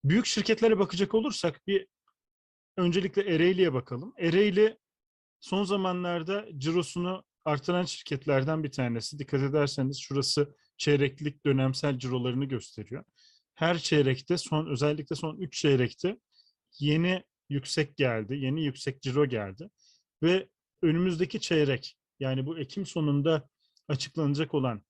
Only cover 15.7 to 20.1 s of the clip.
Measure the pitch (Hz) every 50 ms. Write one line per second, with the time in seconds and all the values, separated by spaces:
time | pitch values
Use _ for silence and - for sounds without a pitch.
15.7 | 139 123 127 117 - _ - 185 220 _ _ _ _ _ _ _ _ _ _ _
16.7 | _ - 147 147 151 160 170 180 185 180 - _ _ _ _ _ 143 143 135 -
17.7 | - 160 147 143 _ - 139 127 117 113 107 101 131 143 135 131 143 160 156 143
18.7 | 131 - - 143 131 - - 135 123 147 147 131 120 110 104 98 95 117 165 208
19.7 | _ _ _ _ _ _ _ _